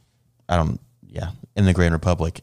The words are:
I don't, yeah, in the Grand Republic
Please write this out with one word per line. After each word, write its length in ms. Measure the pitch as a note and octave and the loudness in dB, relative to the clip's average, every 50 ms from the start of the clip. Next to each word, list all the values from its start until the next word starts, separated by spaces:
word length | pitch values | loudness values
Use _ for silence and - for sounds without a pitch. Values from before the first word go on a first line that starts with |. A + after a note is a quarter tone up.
| _ _ _ _ _ _ _ _ _ - | _ _ _ _ _ _ _ _ _ -2
I 80 | F2+ | 0
don't, 240 | E2+ D#2+ D#2+ - - _ _ _ _ - | 0 0 0 -4 -6 _ _ _ _ -20
yeah, 240 | G1+ - F2 F#2 F2+ - - - - - | -16 -12 -10 -10 -10 -12 -16 -18 -10 -2
in 100 | G2+ G2+ | 2 2
the 80 | F#2 F#2 | 4 4
Grand 180 | F#2 F2 E2+ | 4 2 2
Republic 480 | E2 D#2+ - F2+ F2 - E2 E2 - - | 2 0 0 0 0 0 -2 -6 -6 -8